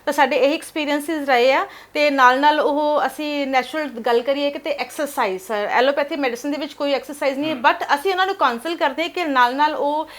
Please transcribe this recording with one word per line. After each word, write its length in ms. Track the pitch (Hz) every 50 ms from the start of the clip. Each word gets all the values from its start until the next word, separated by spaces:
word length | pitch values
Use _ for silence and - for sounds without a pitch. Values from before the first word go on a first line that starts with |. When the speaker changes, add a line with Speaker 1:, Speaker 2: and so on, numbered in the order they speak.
| -
Speaker 1:
ਤਾਂ 80 | 302 285
ਸਾਡੇ 240 | 311 277 247 302
ਇਹ 180 | 254 240 277 311
ਐਕਸਪੀਰੀਐਂਸਿਸ 760 | 320 - - - 320 302 285 294 294 294 311 330 302 285 277
ਰਹੇ 240 | 262 240 240 262 269
ਆ, 140 | 320 392 403 - - - - -
ਤੇ 160 | 302 294 294
ਨਾਲ 300 | 277 277 254 247 254 269
ਨਾਲ 200 | 285 302 302 302
ਉਹ 460 | 302 302 285 294 302 302 302 285 -
ਅਸੀਂ 400 | 254 - - 302 294 294 285 285
ਨੈਚੁਰਲ 420 | 262 269 262 254 254 - 311 302 277
ਗੱਲ 340 | 233 226 220 240 233 233 240
ਕਰੀਏ 280 | 285 277 285 285 285
ਕਿ 80 | 285 302
ਤੇ 120 | - 320
ਐਕਸਰਸਾਈਜ਼, 720 | - - 247 - - - 294 277 - 277 240 196 185 185 -
ਸਰ, 260 | - 220 208 208 185
ਐਲੋਪੈਥੀ 460 | - 214 254 277 285 302 285 285 330
ਮੈਡੀਸਿਨ 340 | 285 277 254 233 233 - 285
ਦੇ 80 | 285 277
ਵਿੱਚ 140 | 311 302 -
ਕੋਈ 200 | - 294 285 277
ਐਕਸਰਸਾਈਜ਼ 460 | 254 262 - 285 - 302 269 277 269
ਨਹੀਂ 120 | 294 311
ਹੈ, 60 | 311
Speaker 2:
ਹਮ। 60 | 247 233
Speaker 1:
but 280 | 302 339 - - - 269
ਅਸੀਂ 180 | 285 285 392 370
ਉਹਨਾਂ 140 | 370 381
ਨੂੰ 80 | 381 381
ਕਾਉਂਸਲ 420 | - 320 262 233 233 - 330 339
ਕਰਦੇ 260 | - 339 285 262 285 330
ਹਾਂ 80 | 349
ਕਿ 140 | - 359 349
ਨਾਲ 320 | 311 277 254 247 240 254
ਨਾਲ 180 | 277 294 311 302
ਉਹ 340 | - 285 285 294 302 311 320 -